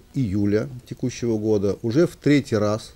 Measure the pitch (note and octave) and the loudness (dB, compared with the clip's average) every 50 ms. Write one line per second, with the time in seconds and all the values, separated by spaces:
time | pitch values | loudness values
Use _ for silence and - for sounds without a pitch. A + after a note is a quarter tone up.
0 | - _ - C#3 C3 G2 F#2 G#2 G2+ G2+ G2+ G#2+ B2 C#3+ C3 B2 - - B2 - | -4 _ -4 -2 -2 0 0 0 2 2 2 0 0 -4 -8 -14 -14 -14 -10 -6
1 | - B2 - - B2 A#2+ A2+ G#2+ G#2 A2 G#2+ G2+ F#2+ G2+ F#2 - - A#2 A2 D3+ | -6 -6 -6 -4 -2 -2 -2 0 2 2 2 2 2 0 -2 -2 -4 0 2 2
2 | F3 - - - - C#3+ D3 C#3+ - - A#2 G#2 G#2 G#2 G#2 A2 - - - | 2 0 0 -2 0 2 2 2 2 0 0 0 2 0 0 -2 -6 -10 -20